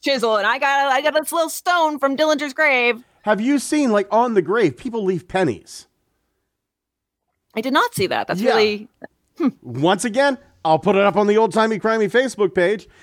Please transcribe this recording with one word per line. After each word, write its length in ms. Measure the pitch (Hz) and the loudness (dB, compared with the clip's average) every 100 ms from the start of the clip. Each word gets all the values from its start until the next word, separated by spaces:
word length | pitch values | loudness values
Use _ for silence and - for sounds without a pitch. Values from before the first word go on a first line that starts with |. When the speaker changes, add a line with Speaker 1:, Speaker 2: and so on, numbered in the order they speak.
Speaker 1:
chisel, 360 | 294 269 226 214 | -4 -2 0 0
and 100 | 208 | 0
I 100 | 262 | 0
got, 340 | 277 277 277 | 0 0 0
I 100 | 262 | 0
got 120 | 302 | 0
this 180 | 302 311 | -2 -2
little 180 | 339 320 | -4 -4
stone 500 | - 359 359 311 294 | -4 -2 2 0 0
from 160 | 277 269 | -2 0
Dillinger's 380 | 311 302 294 | 0 0 -2
grave. 500 | 285 311 254 240 220 - _ | -2 0 2 0 -2 -8 _
Speaker 2:
Have 180 | 208 202 | -2 0
you 180 | 240 285 | 2 0
seen, 320 | - 302 269 | 0 0 2
like, 160 | 208 196 | 0 0
on 220 | 220 247 | 0 2
the 80 | 208 | 0
grave, 360 | 156 220 175 - | 0 0 0 -2
people 260 | 254 226 | -8 -4
leave 240 | 190 180 - | -2 -4 -4
pennies? 600 | 190 165 92 - - - _ _ _ _ _ _ _ _ _ _ _ _ _ _ _ _ 226 | -2 -2 -4 -12 -20 -20 _ _ _ _ _ _ _ _ _ _ _ _ _ _ _ _ -6
Speaker 1:
I 60 | |
did 120 | 254 | 0
not 200 | 294 466 | 0 0
see 140 | - 185 | -2 -2
that. 200 | 110 - | -2 -2
That's 120 | 180 | -2
Speaker 2:
Yeah. 120 | 240 | 0
Speaker 1:
really, 360 | 220 214 208 208 _ - _ _ - | 2 2 0 -10 _ -20 _ _ -4
hmm. 120 | 285 - | -4 -4
Speaker 2:
Once 440 | 123 120 165 196 240 | -12 -2 0 2 0
again, 320 | 226 285 262 _ _ | 0 0 0 _ _
I'll 160 | 160 160 | 0 0
put 160 | 185 196 | 2 2
it 60 | |
up 160 | 202 196 | 2 2
on 100 | 208 | 2
the 100 | 214 | 2
Old 140 | 220 | 2
Timey 280 | 220 220 214 | 2 0 0
Crimey 300 | 220 220 202 | -2 0 0
Facebook 460 | 240 262 208 202 190 | 0 -2 0 -2 2
page. 320 | 175 214 - _ | 0 -2 -8 _